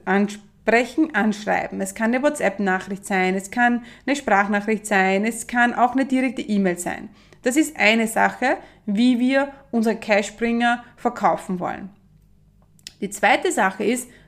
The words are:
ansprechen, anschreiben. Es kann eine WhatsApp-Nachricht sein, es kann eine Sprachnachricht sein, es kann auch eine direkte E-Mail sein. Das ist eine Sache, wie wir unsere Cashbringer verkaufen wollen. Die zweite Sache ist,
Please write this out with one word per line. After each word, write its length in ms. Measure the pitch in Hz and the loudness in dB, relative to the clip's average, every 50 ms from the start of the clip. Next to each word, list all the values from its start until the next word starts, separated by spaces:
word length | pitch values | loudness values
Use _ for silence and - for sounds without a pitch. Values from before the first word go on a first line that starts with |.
| - | -4
ansprechen, 1080 | 190 185 196 208 202 - - - - _ _ _ - 226 233 254 240 - - 320 - - | 0 2 2 2 0 -2 -8 -18 -20 _ _ _ 2 2 2 2 0 0 0 0 0 0
anschreiben. 640 | 202 208 220 208 - - 196 185 180 - - 190 196 | 0 0 0 0 -2 -2 -2 -2 -2 -2 -4 -6 -6
Es 140 | 196 190 - | -6 -6 -4
kann 200 | - 226 226 240 | -2 0 0 0
eine 80 | 262 262 | 2 2
WhatsApp-Nachricht 840 | 294 294 - - 196 190 - 202 190 185 185 185 196 202 190 - | 0 0 0 0 -2 0 0 0 0 0 -2 -4 -6 -10 -10 -6
sein, 280 | - 202 185 185 185 185 | -2 0 0 2 0 0
es 160 | 196 190 - | -2 -4 -6
kann 340 | - 247 240 240 240 233 240 - - - _ | -2 2 2 2 2 0 -4 -10 -18 -10 _
eine 100 | - 277 | -4 -4
Sprachnachricht 680 | 285 - - 208 196 202 202 214 202 202 220 220 208 - | -2 0 2 2 2 4 2 0 -2 0 0 -2 -2 -2
sein, 400 | - 208 190 190 190 190 196 208 | 0 2 2 2 2 2 2 0
es 220 | 226 226 220 - | -2 -4 -6 -8
kann 260 | - - 240 240 240 - | -4 0 2 2 2 2
auch 200 | - 233 240 247 | 2 0 2 2
eine 120 | 262 269 | 0 0
direkte 380 | 269 254 262 262 262 220 - - | 0 0 0 0 0 -2 -4 -4
E-Mail 340 | - 214 202 196 180 175 | -2 0 2 2 2 0
sein. 320 | 175 - - - - - - - - _ _ - - | -2 -4 -8 -8 -8 -10 -14 -18 -20 _ _ -20 -6
Das 160 | - 247 240 | -4 0 2
ist 220 | 311 311 302 - - | 2 2 0 0 0
eine 280 | 202 208 226 226 226 | 2 2 4 2 0
Sache, 520 | 214 - 202 196 196 196 - 254 262 339 - - - - _ _ | 0 0 2 0 0 0 -2 -2 -2 -2 -2 -6 -12 -20 _ _
wie 340 | - 202 202 240 254 254 226 | -4 0 2 2 2 2 2
wir 300 | 247 254 269 269 285 277 - - - - | 2 2 2 2 0 -2 -6 -12 -12 -4
unsere 260 | - 233 220 226 214 | -2 0 0 0 0
Cashbringer 880 | 220 - 220 214 202 208 - - - 233 233 233 233 240 240 240 240 - - - | -2 0 0 2 2 2 -2 -6 -4 -4 -2 0 0 0 0 0 -2 -4 -12 -14
verkaufen 640 | - - 240 233 - 214 175 165 - - - 185 175 | -6 -4 -4 -2 0 0 0 0 0 -2 -6 -6 -6
wollen. 280 | 180 - - - 202 190 - _ _ _ _ _ _ _ _ _ _ _ _ _ _ _ _ _ _ - - _ | -4 -6 -8 -8 -12 -16 -18 _ _ _ _ _ _ _ _ _ _ _ _ _ _ _ _ _ _ -20 -12 _
Die 80 | - 196 | -10 -10
zweite 440 | - - - 202 262 311 - 381 320 | -4 0 2 4 4 4 2 0 0
Sache 320 | - 208 190 190 - 208 | 2 0 0 0 0 -2
ist, 260 | 202 247 247 - - - - - | -2 -2 -2 -4 -10 -18 -20 -20